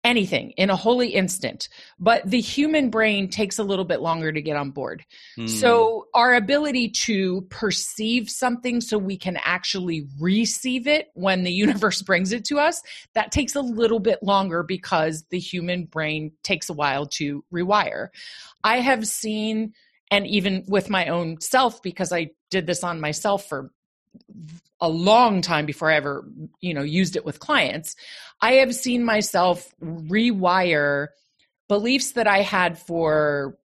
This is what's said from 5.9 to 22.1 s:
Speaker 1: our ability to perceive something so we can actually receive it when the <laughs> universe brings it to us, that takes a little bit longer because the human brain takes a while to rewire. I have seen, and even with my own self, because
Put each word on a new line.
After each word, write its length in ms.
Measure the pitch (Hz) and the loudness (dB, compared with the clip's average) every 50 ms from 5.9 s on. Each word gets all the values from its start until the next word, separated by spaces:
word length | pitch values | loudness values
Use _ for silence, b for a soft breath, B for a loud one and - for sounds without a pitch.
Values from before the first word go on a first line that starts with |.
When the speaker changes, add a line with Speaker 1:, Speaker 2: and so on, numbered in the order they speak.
| 226 214 - _ - | 2 -2 -8 _ 2
Speaker 1:
our 220 | 240 233 254 247 | 4 6 6 6
ability 540 | 240 208 185 277 294 302 294 254 254 233 220 | 4 4 2 2 2 2 0 0 0 -2 -2
to 520 | 226 - - - 220 190 190 185 180 196 185 - | -2 -4 -2 0 0 0 0 0 -2 -4 -6 -10
perceive 800 | - - 226 202 185 - - - - - 214 226 233 247 214 - | -8 -4 -2 -2 -2 -2 -6 -8 -6 -4 -2 -2 0 -2 -2 -4
something 520 | - - 262 247 240 240 240 254 240 240 | -6 -2 -2 -2 -2 -2 -4 -2 -2 -2
so 180 | 233 - 220 214 | -2 -2 -2 -2
we 180 | 190 190 196 | -2 -4 -6
can 180 | 185 - 185 180 - - | -4 -6 -6 -6 -2 -2
actually 640 | 156 180 180 - - - 190 180 175 165 156 143 139 135 139 | -2 -2 -2 -4 -6 -4 -4 -4 -2 -4 -4 -6 -8 -8 -2
receive 680 | 160 180 196 214 233 226 - - - 254 247 262 233 | 0 2 4 4 2 0 -2 -4 -4 -4 -4 -2 0
it 220 | 285 294 311 302 _ _ | 0 0 0 0 _ _
when 280 | - 185 196 185 185 180 | -2 0 0 2 2 0
the 80 | 180 | 0
<laughs> 140 | 175 185 208 | 0 2 2
universe 380 | - - 202 214 202 - - 190 | 2 2 2 0 0 0 -2 0
brings 300 | - 190 175 185 185 220 | 0 2 2 2 0 -4
it 120 | 240 214 | -4 -4
to 140 | - 285 294 | -2 0 2
us, 240 | 294 320 349 - B B B B B B _ | 2 2 0 -2 B B B B B B _
that 160 | 220 208 - | -2 -2 0
takes 240 | - 302 277 233 - | 0 -2 -2 0 -2
a 60 | 285 | -4
little 380 | 277 247 226 214 233 220 226 226 | -4 -2 0 0 2 2 2 2
bit 220 | 190 226 - - | 2 0 0 0
longer 400 | 220 190 196 196 196 185 165 170 | 2 2 2 2 2 0 -2 -4
because 600 | 165 156 190 185 - - 185 160 156 160 160 156 _ _ | -2 -2 -6 -6 -4 0 0 2 2 0 -2 -6 _ _
the 80 | 180 180 | -6 -6
human 460 | 180 - - 180 170 175 180 180 170 | -6 -6 -6 -6 -4 -4 -4 -4 -6
brain 480 | 160 - 160 156 151 156 156 156 156 156 _ - | -6 -6 -6 -4 -4 -4 -6 -6 -8 _ _ -4
takes 260 | - 196 165 - - | -4 -4 -2 -2 -10
a 40 | 170 | -4
while 340 | 147 147 143 135 139 147 | -2 0 0 0 -2 -4
to 360 | 143 - - 156 143 143 143 _ _ | -6 -6 -4 -4 -4 -4 -6 _ _
rewire. 580 | 175 170 180 185 208 208 180 - - 71 - - B B B B B B B B B B - | -6 -4 0 2 2 2 2 0 -4 -6 -8 -10 B B B B B B B B B B 0
I 180 | 214 233 254 | 0 0 2
have 260 | 247 269 262 226 220 | 2 2 2 2 0
seen, 680 | 214 - - - 220 214 214 214 220 220 220 220 220 b b b b b b b _ | -6 -6 -6 -6 -4 -4 -2 -2 -2 -2 -2 -4 -4 b b b b b b b _
and 160 | 196 202 202 | 0 0 0
even 380 | - 202 202 180 202 190 190 - | 2 0 0 2 2 -2 -2 -2
with 200 | - 196 196 196 | 0 0 0 0
my 200 | 208 202 185 170 | 0 -2 0 0
own 340 | - 165 175 170 160 165 160 | 0 -2 -2 -2 -4 -6 -8
self, 400 | - - - 254 269 233 233 - | -4 2 2 4 4 2 0 -4
because 320 | - 185 175 - 185 180 | -10 -10 -6 -4 -4 -2